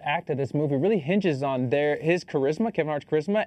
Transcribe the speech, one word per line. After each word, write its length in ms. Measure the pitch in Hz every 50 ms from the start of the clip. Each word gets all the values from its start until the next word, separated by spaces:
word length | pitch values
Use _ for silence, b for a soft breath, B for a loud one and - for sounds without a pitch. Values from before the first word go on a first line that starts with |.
act 280 | - 147 147 175 - -
of 80 | 147 127
this 140 | 139 135 -
movie 200 | 147 156 139 143
really 220 | 131 156 202 226 185
hinges 440 | 131 151 190 208 196 180 143 131 143
on 240 | 139 135 127 127 120
their, 260 | 143 143 147 147 147 -
his 240 | 147 160 175 180 -
charisma, 500 | - - 143 135 139 156 156 220 226 -
Kevin 140 | 175 151 156
Hart's 160 | 151 147 -
charisma, 400 | - 156 156 151 202 202 214 -